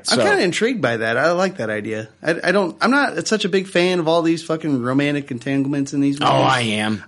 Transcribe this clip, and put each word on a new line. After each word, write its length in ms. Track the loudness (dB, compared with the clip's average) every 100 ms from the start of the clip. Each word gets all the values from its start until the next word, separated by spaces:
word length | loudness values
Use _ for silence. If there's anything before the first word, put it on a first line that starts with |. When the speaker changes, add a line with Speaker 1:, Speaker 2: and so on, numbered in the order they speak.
| -2
Speaker 1:
I'm 80 | 2
Speaker 2:
so 40 |
Speaker 1:
kinda 180 | 2 2
intrigued 380 | 2 2 0 0
by 140 | 0 0
that. 220 | 0 2
I 140 | 2
like 240 | 2 0 -2
that 120 | -4
idea. 380 | -4 -4 -6 -8 _
I, 140 | -4 -2
I 100 | 0
don't, 240 | 2 0 0
I'm 100 | 2
not 380 | 2 0 -2 -2
such 160 | -2
a 60 | 0
big 180 | -2 0
fan 320 | 0 2 2
of 80 | 2
all 140 | 2
these 200 | 2 0
fucking 380 | -2 -4 -2 -2
romantic 480 | 0 0 0 -2 -4
entanglements 640 | -8 -2 -2 0 -2 -2
in 80 | 0
these 200 | 0 2
Speaker 2:
Oh, 40 | 2
Speaker 1:
movies. 220 | 4 4
Speaker 2:
I 80 | 2
am. 420 | 0 0 0 -2